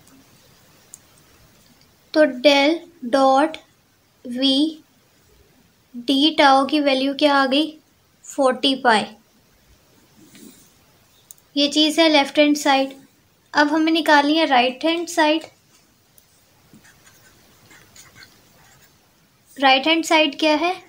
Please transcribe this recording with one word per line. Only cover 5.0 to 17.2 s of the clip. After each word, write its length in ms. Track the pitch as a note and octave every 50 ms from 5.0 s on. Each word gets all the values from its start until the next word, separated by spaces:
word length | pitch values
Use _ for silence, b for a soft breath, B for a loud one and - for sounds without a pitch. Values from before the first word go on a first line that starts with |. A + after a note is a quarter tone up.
| _ _ _ _ _ _ _ _ _ _ _ _ _ _ _ _ _ _ -
d 200 | A#3+ A#3+ - C#4 C4+ C#4+ D#4+ D#4 D#4+
tau 320 | D4+ C#4 C4+ C4+ C4+ B3+
की 100 | D4 D4+
वैल्यू 320 | C#4+ C#4+ C4 C4 C4 C#4 C#4
क्या 200 | C#4 D4+ D4 C#4+
आ 100 | C#4 C4+ B3+
गई? 240 | B3+ C#4+ D#4 D4+ - - _ _ _ _ _ _ _ _ -
फ़ोर्टी 500 | - - - C#4 B3+ B3+ B3+ - C#4 C4+ C4
पाई। 280 | C4+ B3+ A3 G3+ G#3+ - - - _ _ _ _ _ _ _ _ _ _ _ _ _ _ _ _ _ _ _ _ - - - - - - - - _ _ _ _ _ _ _ _ _ _ _ _ _ - - _ _ _ -
ये 120 | C#4+ C#4+ C#4+
चीज़ 320 | D4 D4+ D#4 D#4 D4 D#4+
है 60 | E4 D#4+
लेफ्ट 300 | D#4 C#4+ C#4 C#4 - D4+
हैंड 160 | D4 D4 D4 D4
साइड। 360 | - D4+ C4+ C4+ C4+ C4+ - - - _ _ _ _ _ _ _ _ _ -
अब 140 | D4 D4 D4
हमें 240 | D4 D#4+ D#4 D#4+
निकालनी 460 | D#4+ E4+ D4+ D#4+ D4+ C#4+ C#4+ C#4+ D4+ E4
है 80 | D#4+
राइट 380 | C#4 C#4 B3 A#3+ C4 B3+ - -
हैंड 220 | D#4+ E4 E4+ E4+ E4
साइड। 360 | - - D#4 D4+ D#4 D#4+ - - _ _ _ _ _ _ _ _ _ _ _ _ _ _ _ _ _ _ _ _ _ _ _ _ - - _ - _ _ _ - _ _